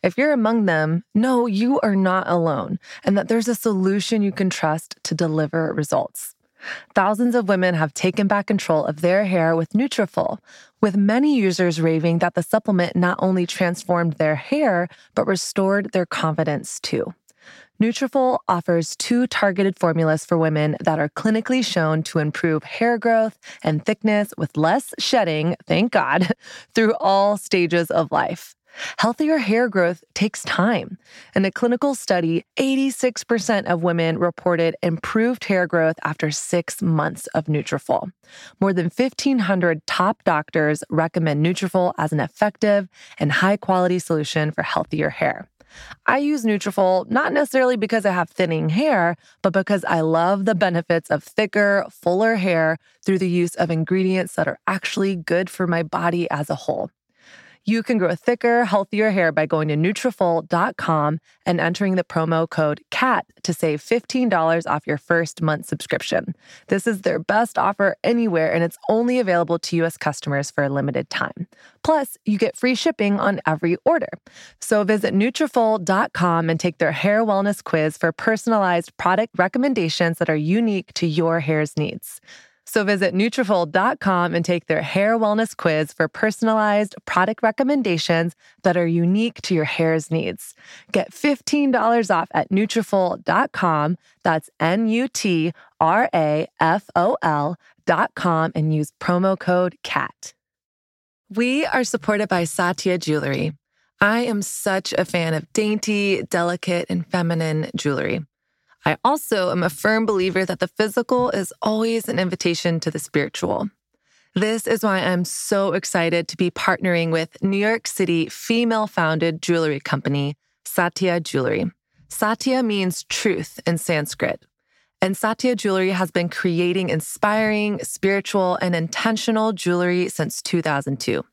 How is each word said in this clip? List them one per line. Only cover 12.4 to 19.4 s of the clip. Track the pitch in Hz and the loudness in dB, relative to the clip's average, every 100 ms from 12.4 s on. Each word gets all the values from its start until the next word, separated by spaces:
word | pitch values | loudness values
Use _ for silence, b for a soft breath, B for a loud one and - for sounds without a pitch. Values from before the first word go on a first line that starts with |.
supplement | - 220 - 185 175 | 0 0 2 0 2
not | 175 180 - | 2 0 2
only | 190 185 175 | 0 0 -2
transformed | - 175 170 - 175 170 | -2 -2 -2 -2 0 0
their | 147 156 | 0 0
hair, | 147 - 285 277 175 175 B B | 0 -2 0 2 0 -2 B B
but | - - | -2 0
restored | 190 - - 190 202 202 | -2 -2 0 2 0 0
their | 190 | -4
confidence | 175 - 160 156 156 147 - - | -2 -2 -2 0 -2 -4 -6 -12
too. | - 117 - - _ B B B B _ | -6 -4 -4 -10 _ B B B B _
Nutrafol | 226 233 269 277 254 247 - | 0 0 -2 2 2 0 0
offers | 175 - 170 156 - | -2 2 0 0 -8
two | - 240 247 | -2 0 0
targeted | - | 2